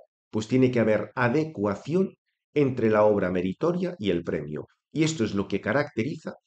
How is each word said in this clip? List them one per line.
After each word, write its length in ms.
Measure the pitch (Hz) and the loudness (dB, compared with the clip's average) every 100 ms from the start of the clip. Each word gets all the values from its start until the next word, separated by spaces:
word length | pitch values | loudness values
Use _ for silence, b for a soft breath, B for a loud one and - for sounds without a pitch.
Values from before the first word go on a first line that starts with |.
| _ _ _ | _ _ _
Pues 180 | 110 110 | -6 0
tiene 240 | 131 127 | 2 4
que 80 | 120 | 4
haber 320 | 110 107 - - | 2 2 -2 -2
adecuación 1000 | 120 143 156 - 101 98 - 175 190 - _ _ _ | 0 0 -2 -2 -2 -2 -2 -2 -2 -4 _ _ _
entre 360 | 147 135 123 107 | 0 0 2 2
la 140 | 107 | 6
obra 260 | 107 101 92 | 4 4 2
meritoria 640 | 90 92 92 160 180 175 175 | 0 -2 -2 -2 -2 -4 -4
y 100 | 98 | -2
el 140 | 85 | -2
premio. 440 | 85 82 73 71 - _ _ | -2 -6 -6 -10 -12 _ _
Y 120 | 143 | -2
esto 200 | 156 156 | -2 0
es 120 | 107 98 | -2 -2
lo 120 | 98 | -2
que 140 | 98 | -4
caracteriza 720 | 101 127 143 - 131 - - - | -2 -2 -2 -4 -6 -6 -12 -14